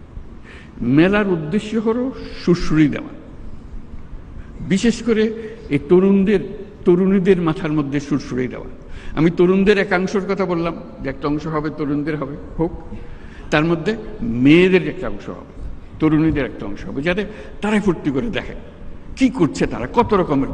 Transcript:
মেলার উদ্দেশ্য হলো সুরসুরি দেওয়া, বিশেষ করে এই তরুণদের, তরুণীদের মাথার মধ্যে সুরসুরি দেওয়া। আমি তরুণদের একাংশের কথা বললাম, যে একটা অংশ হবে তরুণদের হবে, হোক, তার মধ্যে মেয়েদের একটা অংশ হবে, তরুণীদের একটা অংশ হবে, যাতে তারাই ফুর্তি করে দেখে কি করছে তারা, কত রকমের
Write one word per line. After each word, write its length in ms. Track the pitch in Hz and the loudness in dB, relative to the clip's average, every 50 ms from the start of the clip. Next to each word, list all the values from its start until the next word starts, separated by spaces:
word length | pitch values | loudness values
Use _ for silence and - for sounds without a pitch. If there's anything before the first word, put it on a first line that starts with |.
| - - - - - - - - - - - - - - - - | -18 -16 -16 -16 -14 -14 -16 -18 -18 -18 -18 -18 -20 -18 -10 -4
মেলার 480 | - 120 135 151 165 190 202 208 208 196 | 0 2 4 6 6 6 4 2 2 2
উদ্দেশ্য 480 | 180 160 151 151 185 214 - - 226 | 0 -2 -2 -2 -2 -2 -2 -2 -4
হলো 360 | 226 202 226 226 247 247 269 - - - - - - - | -2 0 0 0 0 -2 -4 -6 -8 -12 -12 -12 -2 2
সুরসুরি 440 | 180 175 175 - - 151 156 156 135 | 2 2 2 2 2 4 4 4 4
দেওয়া, 200 | 113 - - - - - - - - - - - - - - - - - - - - - - - - - - - - - - - - - - - | 2 -2 -8 -10 -14 -16 -16 -16 -16 -14 -12 -12 -12 -12 -12 -12 -12 -12 -12 -12 -12 -14 -12 -12 -14 -14 -14 -14 -14 -14 -14 -14 -12 -10 -2 0
বিশেষ 340 | 185 196 - 233 220 - | 0 2 4 2 2 2
করে 540 | - 240 220 214 220 226 220 - - - - - - - | 0 0 2 2 2 0 -2 -4 -8 -12 -12 -14 -4 -2
এই 100 | 147 139 - - | -2 0 4 6
তরুণদের, 520 | 180 185 190 196 196 196 190 202 104 87 78 - - - - - - - - | 6 6 8 6 6 4 4 4 2 2 0 -4 -8 -12 -14 -14 -16 0 4
তরুণীদের 580 | 190 175 175 190 190 196 202 175 202 190 175 | 4 4 6 6 4 4 4 6 4 4 4
মাথার 300 | 175 160 156 - - 156 | 2 0 -2 -2 -2 0
মধ্যে 280 | 151 151 143 135 139 147 | 0 0 0 0 -2 -4
সুরসুরি 480 | 135 - 151 127 - - 123 127 127 113 | -2 -2 -2 -2 -2 -4 -4 -4 -4 -4
দেওয়া। 180 | 107 110 110 - - - - - - - - - - | -6 -10 -12 -12 -14 -16 -14 -14 -12 -10 -10 -6 0
আমি 140 | 139 156 175 | 2 2 4
তরুণদের 480 | 170 - 175 180 190 190 190 208 208 196 | 4 6 4 6 6 6 6 6 4 4
একাংশের 420 | 190 196 190 175 190 - - 202 180 185 | 2 2 0 0 0 0 0 -2 -2 -2
কথা 180 | 196 190 190 | -2 -2 -2
বললাম, 280 | 175 175 165 170 170 160 - - - - - | 0 -2 -2 -2 -4 -4 -6 -10 -14 -14 -8
যে 60 | 135 139 | -8 -8
একটা 200 | 135 - - 147 | -6 -4 -2 -2
অংশ 180 | 147 151 151 | -2 -2 -2
হবে 240 | 160 160 151 147 156 | -4 -4 -2 -4 -4
তরুণদের 460 | 135 - 151 139 147 147 143 160 151 | -4 -4 -4 -2 -2 -2 -2 -4 -4
হবে, 200 | 147 143 131 147 165 - - - - | -4 -6 -8 -10 -12 -12 -8 -4 -4
হোক, 140 | 165 180 - - - - - - - - - - - - - - - - | -2 -2 -4 -8 -12 -12 -12 -12 -12 -12 -14 -14 -16 -16 -16 -14 -4 0
তার 140 | - 151 156 | 2 2 4
মধ্যে 320 | 170 170 165 156 208 220 - - - - - | 2 0 0 0 -2 -4 -4 -6 -10 -8 -6
মেয়েদের 640 | 117 117 113 120 131 143 156 175 185 185 185 180 156 147 | -4 -2 0 4 6 8 8 8 8 8 6 4 2 0
একটা 200 | - - 127 113 | -4 -6 -6 -6
অংশ 200 | 104 98 - - | -6 -8 -8 -12
হবে, 320 | 90 - - - - - - - - - - - - - | -12 -12 -14 -16 -14 -12 -10 -10 -10 -12 -14 -16 -4 0
তরুণীদের 440 | 156 156 160 151 160 160 147 147 131 | 2 2 4 4 4 2 2 0 -2
একটা 220 | 107 - - 110 | -2 -4 -8 -8
অংশ 180 | 101 101 101 - | -8 -8 -8 -8
হবে, 180 | - 110 135 | -8 -6 -4
যাতে 240 | 143 175 175 208 196 202 - - - - - - | -2 0 0 -2 -2 -4 -8 -12 -14 -14 -10 -6
তারাই 200 | - 208 220 208 | -2 0 0 2
ফুর্তি 300 | 185 202 - - - 151 | 2 2 0 0 -2 -2
করে 200 | 127 135 233 233 | -2 -2 -2 -2
দেখে 240 | - 120 - 110 - - - - - - - - - - - - - | -4 -4 -6 -6 -10 -12 -14 -16 -16 -14 -12 -12 -12 -12 -12 -12 0
কি 120 | - 262 240 | 2 2 2
করছে 380 | - - 170 131 - - 170 | 4 2 2 2 2 0 -2
তারা, 200 | - 120 107 117 | -2 -2 -4 -6
কত 280 | - - 233 226 - 214 | 0 2 2 2 4 4
রকমের 340 | 190 165 151 147 135 131 113 | 2 2 2 2 0 0 0